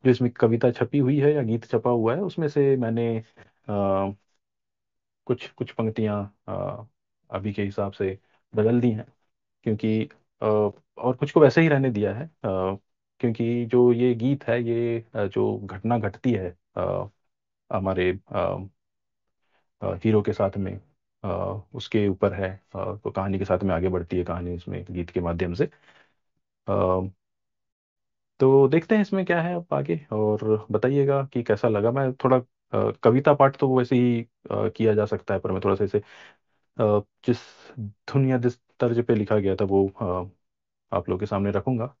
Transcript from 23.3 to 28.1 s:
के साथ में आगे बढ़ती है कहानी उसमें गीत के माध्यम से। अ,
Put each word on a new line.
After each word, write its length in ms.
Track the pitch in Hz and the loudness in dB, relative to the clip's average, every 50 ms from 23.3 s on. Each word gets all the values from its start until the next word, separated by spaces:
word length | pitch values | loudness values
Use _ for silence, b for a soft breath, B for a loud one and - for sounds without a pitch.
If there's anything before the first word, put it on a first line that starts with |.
| 95 95 | -4 -4
के 60 | 98 | -2
साथ 140 | - 95 92 | -2 -2 -2
में 160 | - 98 90 | 0 -2 -2
आगे 140 | 87 87 92 | 0 0 -2
बढ़ती 280 | 92 90 90 - 92 | -2 -2 -4 -4 -4
है 60 | 90 87 | -4 -4
कहानी 320 | - 85 87 87 87 87 | -4 -6 -8 -6 -8 -10
उसमें 300 | 87 - - 98 - 92 - | -10 -10 -10 -12 -12 -10 -10
गीत 180 | 90 87 85 85 | -8 -8 -8 -6
के 100 | - 92 | -6 -4
माध्यम 340 | 87 85 85 85 92 87 87 | -4 -4 -4 -4 -4 -4 -2
से। 120 | 85 87 - b b b b b b b b b b _ _ _ _ _ _ _ _ _ | -4 -4 -4 b b b b b b b b b b _ _ _ _ _ _ _ _ _
अ, 340 | - 101 101 95 92 92 92 92 95 95 _ _ _ _ _ _ _ _ _ _ _ _ _ _ _ _ _ _ _ | -4 -2 0 0 0 0 -2 -4 -6 -10 _ _ _ _ _ _ _ _ _ _ _ _ _ _ _ _ _ _ _